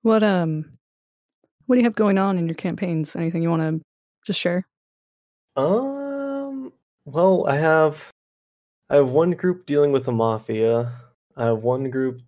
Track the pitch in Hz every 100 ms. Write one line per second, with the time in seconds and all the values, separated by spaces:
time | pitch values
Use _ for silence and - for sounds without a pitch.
0 | 226 220 214 190 165 156 151 - _ _
1 | _ _ _ _ _ _ - 254 233 220
2 | 214 190 196 185 170 165 185 170 180 160
3 | 151 - 165 170 165 165 160 160 - _
4 | _ _ - 190 175 180 185 _ _ _
5 | _ _ _ _ _ - 143 208 269 277
6 | 277 277 277 277 277 269 262 _ _ _
7 | - 139 185 185 - 139 160 160 156 147
8 | - _ _ _ _ _ _ _ _ 143
9 | 135 135 170 175 180 180 - 147 147 135
10 | 123 117 113 107 - 110 113 117 120 -
11 | - _ _ - 117 113 113 127 135 131
12 | 131 123